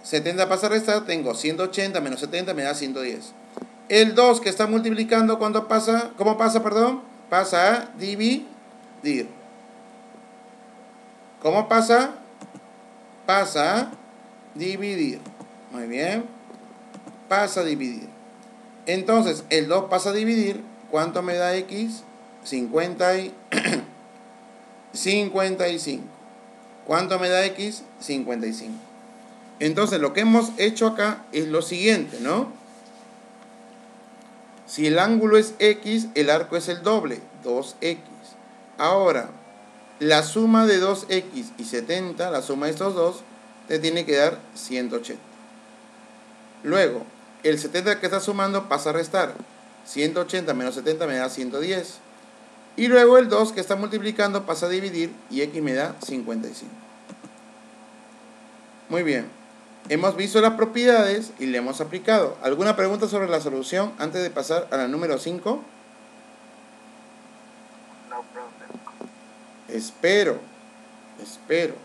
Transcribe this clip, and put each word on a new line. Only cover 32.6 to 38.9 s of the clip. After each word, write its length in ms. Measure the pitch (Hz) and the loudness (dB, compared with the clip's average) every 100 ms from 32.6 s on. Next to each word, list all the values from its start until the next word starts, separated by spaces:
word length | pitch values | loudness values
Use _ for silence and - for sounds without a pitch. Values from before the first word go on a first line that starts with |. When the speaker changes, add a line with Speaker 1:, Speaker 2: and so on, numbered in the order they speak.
| - - - - - - - - - - - - - - - - - - - - - | -20 -20 -20 -20 -20 -20 -20 -20 -20 -20 -20 -20 -20 -20 -20 -20 -20 -20 -20 -20 -14
Speaker 1:
Si 200 | - 151 | -2 2
el 120 | 165 | 4
ángulo 380 | 202 226 220 214 | 4 4 6 6
es 180 | 220 - | 4 4
X, 480 | 214 208 208 220 220 147 | 4 4 0 -2 0 0
el 140 | 143 | 4
arco 260 | 156 165 170 | 2 2 -4
es 140 | 170 | -4
el 140 | 170 | -2
doble, 360 | 180 220 156 113 - - | 2 2 0 -8 -12 -10
dos 320 | 131 123 135 - | -4 -4 -4 -6
X. 220 | 165 165 - - - - - - - - | -4 -4 -12 -20 -20 -20 -20 -20 -20 -2
Ahora, 520 | 156 | 2